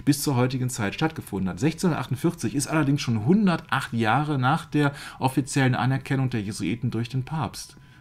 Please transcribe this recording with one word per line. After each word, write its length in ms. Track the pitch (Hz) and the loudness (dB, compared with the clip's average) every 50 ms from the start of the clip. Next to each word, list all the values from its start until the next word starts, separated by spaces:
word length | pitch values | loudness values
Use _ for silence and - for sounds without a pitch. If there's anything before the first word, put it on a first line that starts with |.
| - | 0
bis 160 | 135 143 143 | 0 2 2
zur 140 | - 151 135 | 2 0 2
heutigen 340 | 120 123 127 131 127 127 127 | 2 2 2 0 -2 -4 -4
Zeit 240 | - - 107 98 - | -2 -2 -2 -2 0
stattgefunden 560 | - 160 156 - - - - 101 98 95 92 | 0 -2 -2 -2 -4 -10 -6 -4 -2 -2 -2
hat. 100 | 85 90 | -2 0
Sechzehnhundertachtundvierzig 960 | 120 160 160 - - 180 147 113 131 - 131 - - 170 170 - - 110 101 | 0 0 0 2 0 0 0 0 -2 -4 -4 0 0 -2 -2 0 -4 -4 -2
ist 140 | 143 147 - | -2 -4 0
allerdings 340 | 156 160 147 131 143 143 | 0 2 2 2 2 0
schon 240 | - 131 117 107 107 | 0 0 -2 0 4
hundertacht 680 | 127 185 220 208 185 165 160 - - 120 135 - - | 4 4 4 4 2 2 0 -2 -2 -2 -2 -2 -2
Jahre 460 | - 113 113 110 113 139 151 147 151 135 | -2 0 2 4 4 4 2 0 0 2
nach 260 | 127 127 151 160 - | 2 2 2 0 -2
der 300 | - - 147 147 143 143 - - - - - | -2 0 2 2 2 0 -4 -14 -16 -10 -4
offiziellen 560 | - 135 - 151 127 - - 143 135 127 127 | -4 0 0 0 -2 0 2 2 4 4 2
Anerkennung 560 | 76 113 127 131 135 131 - 143 135 131 123 | 2 2 0 0 -2 -2 -2 0 0 0 0
der 100 | 123 113 | 0 -2
Jesuiten 500 | 98 104 101 - 101 82 110 120 - 120 | -4 -4 -4 -4 -2 -2 -2 0 -2 -2
durch 200 | 104 110 120 - | -2 -2 -4 -2
den 140 | - 131 127 | -2 -4 -4
Papst. 520 | - 160 165 123 92 - - - - - - - - - - | -2 -4 -4 -4 -4 -6 -10 -14 -16 -18 -20 -20 -20 -20 -20